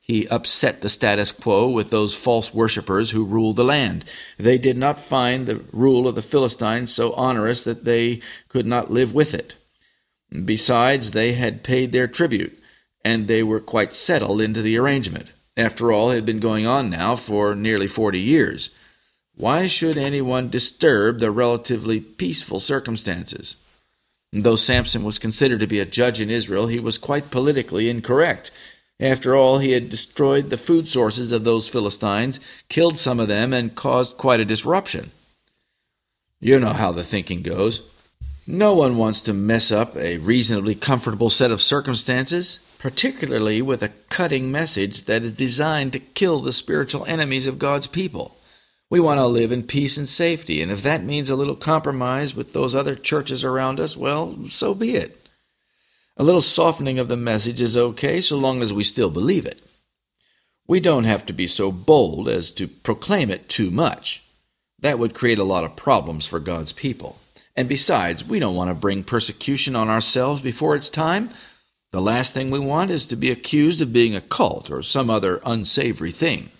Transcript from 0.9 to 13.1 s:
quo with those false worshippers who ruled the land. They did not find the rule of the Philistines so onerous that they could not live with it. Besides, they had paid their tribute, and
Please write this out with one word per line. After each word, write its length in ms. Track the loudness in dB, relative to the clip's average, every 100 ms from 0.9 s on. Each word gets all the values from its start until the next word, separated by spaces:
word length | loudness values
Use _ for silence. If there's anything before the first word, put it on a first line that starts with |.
| 0 0 2 0
quo 360 | -4 0 2 2
with 220 | 0 0
those 240 | 0 0
false 400 | -2 0 0 0
worshippers 560 | 0 0 0 0 0 0
who 140 | 0
ruled 320 | 0 0 0 2
the 80 |
land. 400 | 2 2 0 -4 -10 -16 -18 0
They 180 | 2 4
did 220 | 2 0
not 200 | 0 -2
find 480 | -2 0 0 -2 -4
the 160 | -6 -6
rule 360 | 2 4 6 2
of 60 |
the 80 | -2
Philistines 720 | 0 2 2 0 -2 -2 -2
so 200 | -2 -2
onerous 480 | 0 0 0 0 -2
that 200 | -2 -4
they 360 | 0 2 2 -2 -10 -20 _
could 180 | -2 0
not 240 | -2 0
live 220 | 0 2
with 220 | 2 0
it. 220 | 0 -8 -14 _ _ _ _ _ _ _ -8
Besides, 680 | -2 0 2 4 4 2 0
they 220 | 0 0
had 300 | 0 -2 -4
paid 300 | -2 0 2
their 140 | 0 0
tribute, 520 | 0 0 0 -4 -10 _ _ _ _
and 220 | -2